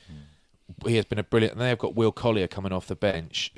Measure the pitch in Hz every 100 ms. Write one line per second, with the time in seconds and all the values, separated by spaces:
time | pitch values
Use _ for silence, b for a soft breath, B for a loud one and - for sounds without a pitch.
0 | - 76 73 _ _ _ - - 110 113
1 | - 104 - 117 110 110 123 117 - 110
2 | 110 - 120 110 90 98 95 92 - 92
3 | 104 87 82 - -